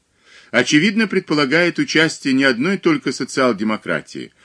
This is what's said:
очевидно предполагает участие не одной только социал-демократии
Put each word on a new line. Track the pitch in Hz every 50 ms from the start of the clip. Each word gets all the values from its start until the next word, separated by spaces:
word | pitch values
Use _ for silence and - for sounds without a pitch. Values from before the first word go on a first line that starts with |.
| _ _ _ _ _ _ - - - -
очевидно | - 120 127 - 151 151 175 226 196 226 220
предполагает | 190 214 190 180 - 160 151 147 127 147 170 175 170 - -
участие | 147 - - 156 160 156 - - - 143 131
не | 131 139
одной | 135 123 113 143 185 202
только | 180 - 175 151 135 - 147
социал-демократии | 123 - - - - 143 131 123 110 92 107 107 107 101 - 90 82 73 - - - 67 62 - _ _